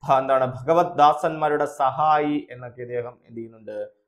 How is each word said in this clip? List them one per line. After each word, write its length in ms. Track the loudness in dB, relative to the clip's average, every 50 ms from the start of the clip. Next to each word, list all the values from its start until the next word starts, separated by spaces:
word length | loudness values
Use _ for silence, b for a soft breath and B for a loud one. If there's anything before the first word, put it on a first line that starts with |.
| 2 2
ഭ-, 100 | 2 2
എന്താണ്, 260 | 4 2 2 2 2
ഭഗവത് 520 | 0 -4 -6 -2 0 2 2 2 0 2 4
ദാസന്മാരുടെ 680 | 6 6 6 4 -2 -4 -4 -2 -2 -2 0 0 -2
സഹായി 800 | -2 -2 0 -2 -2 0 0 2 2 2 2 2 0 -2 -4 -6 -8
എന്നൊക്കെ 300 | -16 -16 -16 -18 -14 -14
ഇദ്ദേഹം 320 | -12 -8 -6 -6 -6 -8 -12 _ _ _
എന്ത് 100 | -14 -14
ചെയ്യുന്നുണ്ട്? 500 | -14 -14 -16 -20 -16 -12 -10 -10 -10 -10 _ _ _